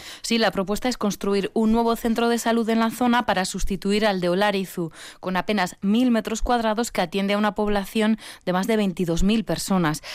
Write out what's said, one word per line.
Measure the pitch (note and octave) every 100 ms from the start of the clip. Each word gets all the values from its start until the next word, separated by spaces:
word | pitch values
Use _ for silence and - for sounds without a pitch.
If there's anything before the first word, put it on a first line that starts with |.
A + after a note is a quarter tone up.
| - -
Sí, | - A3+
la | G#3
propuesta | G3 F#3 G#3 B3+
es | A#3
construir | G#3+ - G3 G3+ F#3+ A3+
un | A3
nuevo | A#3 A#3 A3+
centro | A#3+ A3+ A#3
de | A#3
salud | A#3 A3+ A3
en | A3+
la | A3+
zona | A3 B3 A#3+ A#3
para | F#3 F#3
sustituir | F#3+ - F#3+ G3 G#3 G#3+
al | F#3+
de | F3
Olarizu, | F3+ G#3 G3 F#3 - D#3+ - - -
con | F3+ F#3
apenas | G3 G#3 F3+ -
mil | G3 A3 B3+
metros | A3 G3+ A3
cuadrados | - A#3+ A3+ G#3+ A#3+
que | -
atiende | F3+ G3 G3
a | G3+
una | G#3+ G#3
población | G#3 G#3 G3 A3 G#3+ G#3+ - - -
de |
más | F3+ A3
de | A3
veintidós | G3 E3+ E3+ E3
mil | F#3+ A3+ F3
personas. | D#3+ - F#3+ D#3+ D3+ -